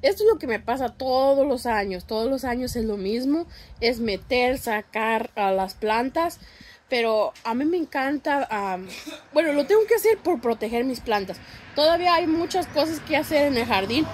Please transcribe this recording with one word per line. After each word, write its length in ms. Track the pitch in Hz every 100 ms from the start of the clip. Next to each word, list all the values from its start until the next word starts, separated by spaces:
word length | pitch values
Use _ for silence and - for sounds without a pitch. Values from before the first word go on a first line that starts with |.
Esto 220 | 269 392
es 80 | 427
lo 60 | 339
que 80 | 269
me 120 | 214
pasa 300 | - 254 254
todos 580 | - 262 254 269 277 277
los 200 | 240 240
años. 400 | 220 202 180 -
Todos 240 | 220 226
los 160 | 269 254
años 280 | 240 254 247
es 100 | 220
lo 100 | 208
mismo. 500 | 190 233 262 302 339 - - -
Es 180 | 233 240
meter, 560 | 226 190 - 254 247 262
sacar 720 | 240 214 208 214 220 226 233 -
a 160 | 196
las 220 | 190 190
plantas. 680 | - 214 220 254 320 339 - - - - - _
Pero 460 | 254 226 220 175 -
a 80 | 226
mí 140 | 233 294
me 100 | 359
encanta, 720 | 302 285 262 285 311 285 262
am, 380 | 214 196 185 190 - 294 320 -
bueno, 180 | 302 320
lo 140 | 285 285
tengo 160 | 427 427
que 100 | 453
hacer 200 | 440 440
por 240 | 320 320
proteger 440 | 233 226 214 233
mis 160 | 262 247
plantas. 380 | - 208 190 180 - - - -
Todavía 380 | 302 339 359
hay 120 | 330 349
muchas 400 | 320 339 370 349
cosas 320 | 302 320 311
que 160 | - 294
hacer 300 | 302 302 285
en 100 | 254
el 100 | 233
jardín 380 | 202 196 240 311